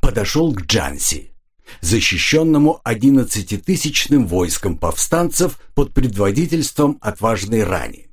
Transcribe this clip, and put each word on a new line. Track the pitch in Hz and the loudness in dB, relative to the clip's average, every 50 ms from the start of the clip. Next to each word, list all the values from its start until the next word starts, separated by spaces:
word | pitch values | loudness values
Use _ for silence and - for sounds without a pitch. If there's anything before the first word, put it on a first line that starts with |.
подошел | - - 98 110 101 - - 147 165 165 | 4 4 2 2 -2 0 0 0 0 2
к | 127 98 - | 0 -4 -4
Джанси, | - - - - 69 71 73 - - - - - - - - _ _ _ _ _ - - - | -2 -2 -2 -2 -2 -6 -4 -4 -4 -4 -6 -8 -14 -20 -20 _ _ _ _ _ -20 -18 -10
защищенному | - 82 104 113 - - 98 92 - - - 156 160 160 156 147 147 151 - - _ | -2 0 0 0 0 0 -2 -2 -2 0 2 2 4 4 4 4 4 4 2 0 _
одиннадцатитысячным | 117 117 107 110 139 139 135 120 - - 107 92 - 107 98 - - 185 - - 151 139 - - - 143 143 120 | -6 -4 2 4 4 4 4 2 0 -4 -6 -4 -4 -6 -6 -2 -2 -2 -2 -2 -2 -2 -2 0 2 2 2 2
войском | 87 85 92 90 82 - - - 98 82 | 2 0 -2 0 0 -2 -4 -2 -4 -4
повстанцев | - - 82 78 - - - - 165 175 160 - - 180 170 - - - - - | -2 -2 -4 -2 -2 -2 -2 0 0 0 0 0 0 -2 -2 -2 -6 -16 -6 0
под | - 143 - - | 0 0 2 2
предводительством | - 135 127 101 98 101 98 101 131 175 160 165 165 139 - - - 147 143 139 - | 0 0 0 0 0 0 2 2 2 0 0 0 -2 -2 -4 0 0 0 0 0 -2
отважной | - 107 98 - 104 113 113 98 95 101 113 113 104 | -6 -8 -6 -2 -2 -2 0 -2 -2 -2 0 0 0
Рани | 90 92 85 62 57 - - - - | 0 -2 -4 -4 -6 -10 -14 -18 -20